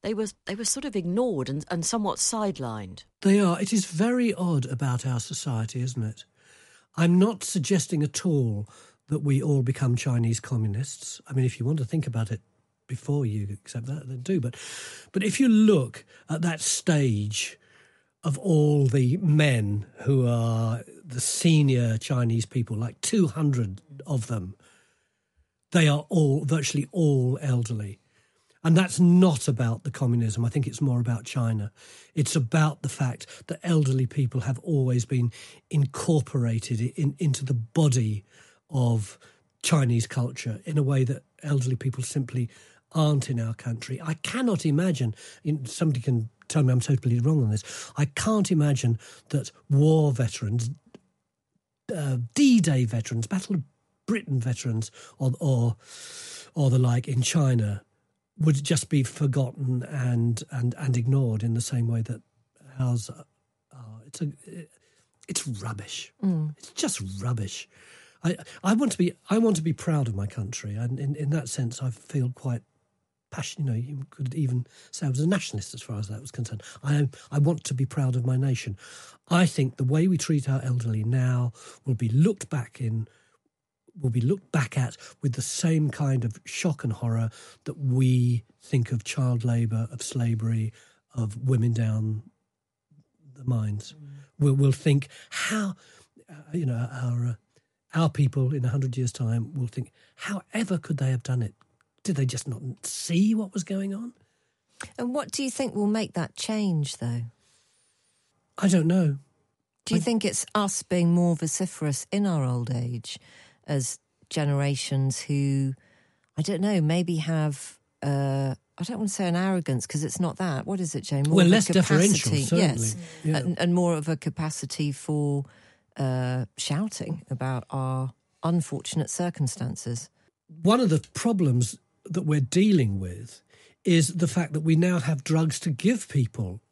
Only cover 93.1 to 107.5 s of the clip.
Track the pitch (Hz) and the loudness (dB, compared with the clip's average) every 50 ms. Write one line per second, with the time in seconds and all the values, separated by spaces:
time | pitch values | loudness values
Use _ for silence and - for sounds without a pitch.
93.1 | _ _ 165 143 131 135 131 123 123 113 110 107 104 104 - - - 151 147 143 | _ _ _ -20 -20 -10 -4 -2 0 0 0 -2 -4 -6 -8 -12 -20 -20 -18 -18
94.1 | 139 - - _ _ _ 147 143 135 139 139 139 135 - - 156 139 143 139 - | -18 -18 -20 _ _ _ 2 4 4 6 4 4 4 4 4 4 4 4 2 -2
95.1 | - - - _ - - - - 214 220 208 196 - _ _ - - - - _ | -16 -20 -20 _ -8 -6 -4 -2 -2 -2 -2 -2 -6 _ _ -20 -20 -20 -20 _
96.1 | _ _ _ _ 165 147 151 - 151 175 160 131 120 117 123 120 135 127 123 123 | _ _ _ _ -20 -20 -16 -6 -4 -2 -2 0 -2 -2 -4 -4 -6 -4 -4 -2
97.1 | 120 120 120 123 117 - _ _ _ _ _ _ _ _ _ _ - 165 165 156 | -2 0 -2 -2 -4 -6 _ _ _ _ _ _ _ _ _ _ 0 2 2 2
98.1 | - 147 147 131 - 139 131 127 151 139 123 123 110 139 135 131 117 131 127 120 | 2 2 0 2 2 0 0 0 0 0 0 0 0 0 -2 -2 -2 -2 -4 -4
99.1 | - - 123 113 113 117 110 - 175 139 123 113 - - 120 - _ _ _ _ | -2 -2 -2 0 0 0 -2 -4 -6 -6 -6 -4 -6 -8 -10 -10 _ _ _ _
100.1 | _ _ - - 202 190 - _ - 220 226 190 190 165 - - 156 135 135 131 | _ _ -10 -8 -8 -8 -8 _ -4 -4 -2 0 -2 -4 -2 -4 -4 -2 0 0
101.1 | 131 123 - - 127 123 113 104 - _ _ _ _ _ _ _ _ _ _ - | 0 -2 -2 -2 -2 -2 -2 -4 -6 _ _ _ _ _ _ _ _ _ _ -2
102.1 | 180 139 135 127 - 120 - 143 120 104 - 127 - _ - - - - - - | 0 0 0 -2 -2 -4 -6 -6 -8 -8 -8 -10 -12 _ -10 -10 -10 -8 -6 -2
103.1 | 170 170 196 214 226 214 214 190 - 202 165 - 196 196 196 196 196 202 233 240 | 2 2 4 4 2 0 -2 -4 -4 -6 -6 -4 -4 -6 -4 -6 -6 -8 -10 -12
104.1 | - _ _ _ _ _ _ _ _ _ _ _ _ _ - - _ - 247 240 | -14 _ _ _ _ _ _ _ _ _ _ _ _ _ -18 -16 _ -8 -6 -4
105.1 | 254 285 - - - - 277 262 - - 269 - - 208 208 202 208 220 214 - | -4 -4 -4 -4 -6 -4 -4 -4 -4 -4 -4 -4 -2 0 0 0 0 0 -2 -4
106.1 | - 180 165 - _ - - - 220 214 208 196 175 156 147 135 - - 117 117 | -4 -6 -6 -6 _ -10 -6 -4 -2 0 0 0 0 0 -2 -2 -6 -6 -6 -4
107.1 | 120 120 117 117 _ _ _ _ | -4 -4 -6 -8 _ _ _ _